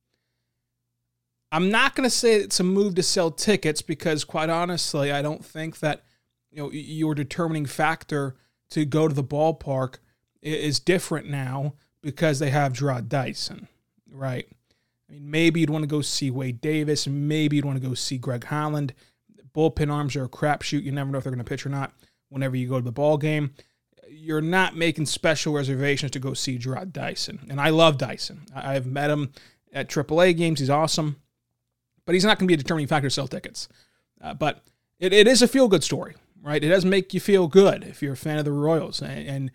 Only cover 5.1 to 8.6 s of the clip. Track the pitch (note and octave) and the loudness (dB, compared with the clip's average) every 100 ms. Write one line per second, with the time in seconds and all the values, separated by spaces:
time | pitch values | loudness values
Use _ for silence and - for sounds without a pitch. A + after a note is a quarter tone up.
5.1 | C#3+ D3 D3+ - D#3+ D#3+ - D3+ - _ | -2 -4 -6 -10 -10 -10 -4 -4 -4 _
6.1 | _ _ _ _ D3 C#3+ D3+ C#3+ D#3 D#3 | _ _ _ _ -12 -10 -10 -10 -4 -2
7.1 | D3 C#3 - E3 D#3+ C#3+ - D#3 D#3+ - | -2 -4 -4 -2 -2 -4 -2 -2 -2 -4
8.1 | D3 C#3 C3 _ _ | -4 -4 -8 _ _